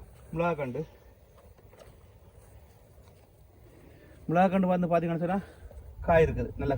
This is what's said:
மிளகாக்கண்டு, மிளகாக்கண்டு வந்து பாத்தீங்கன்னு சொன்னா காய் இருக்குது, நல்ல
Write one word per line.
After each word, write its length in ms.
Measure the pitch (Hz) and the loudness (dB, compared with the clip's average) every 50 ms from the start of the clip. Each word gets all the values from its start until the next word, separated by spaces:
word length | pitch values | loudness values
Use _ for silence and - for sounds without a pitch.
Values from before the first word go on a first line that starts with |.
| - - - - - - - | -20 -20 -20 -20 -18 -12 -6
மிளகாக்கண்டு, 480 | 160 170 175 165 147 143 127 120 143 160 - - - - - - - - - - - - - - - - - - - - - - - - - - - - - - - - - - - - - - - - - - - - - - - - - - - - - - - - - - - - - - - - - - - - - | -2 -2 -2 -2 -2 -6 -6 -6 -8 -10 -10 -14 -20 -20 -20 -20 -20 -20 -20 -20 -20 -20 -20 -20 -20 -20 -20 -20 -20 -20 -20 -20 -20 -20 -20 -20 -20 -20 -20 -20 -20 -20 -20 -20 -20 -20 -20 -20 -20 -20 -20 -20 -20 -20 -20 -20 -20 -20 -20 -20 -20 -20 -20 -20 -20 -20 -20 -20 -20 -20 -20 -20 -20 -20 -20 -20 -14 -6 0
மிளகாக்கண்டு 440 | 156 175 185 190 175 190 185 180 180 | 2 4 4 4 4 2 2 2 2
வந்து 180 | 180 180 160 170 | 0 0 2 2
பாத்தீங்கன்னு 300 | 170 165 170 170 160 175 | 0 0 0 -2 -2 -2
சொன்னா 160 | 165 185 202 - - - - - - - - - - - - - | -2 -2 -4 -4 -8 -18 -20 -20 -18 -18 -18 -18 -18 -16 -8 0
காய் 180 | - 170 165 160 | 4 6 6 6
இருக்குது, 240 | 147 - 127 120 - - - | 4 2 -2 -4 -6 -6 -6
நல்ல 120 | 139 139 135 | -4 -2 -2